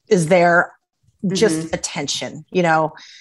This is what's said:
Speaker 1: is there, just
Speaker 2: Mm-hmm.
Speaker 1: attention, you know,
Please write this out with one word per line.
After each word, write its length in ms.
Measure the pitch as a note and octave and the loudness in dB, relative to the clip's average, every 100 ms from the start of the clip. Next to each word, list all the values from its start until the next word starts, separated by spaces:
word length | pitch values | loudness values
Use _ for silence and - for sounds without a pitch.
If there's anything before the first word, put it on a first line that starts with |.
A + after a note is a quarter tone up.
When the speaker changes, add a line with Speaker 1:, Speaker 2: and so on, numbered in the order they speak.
| - | -2
Speaker 1:
is 200 | F#3+ D#3 | 0 2
there, 460 | F3+ F3 F3 - - _ _ _ _ F#3+ | 4 4 4 0 -6 _ _ _ _ -6
just 240 | F#3 G#3+ D#3+ | 0 0 0
Speaker 2:
Mm-hmm. 160 | D#3+ | -4
Speaker 1:
attention, 720 | F3 - E3 C#3+ - B2+ D3+ - | -8 -8 -8 -8 -8 -10 -14 -8
you 100 | F#3 | -2
know, 320 | E3+ D#3+ D3+ - - - | 2 2 0 -6 -20 -20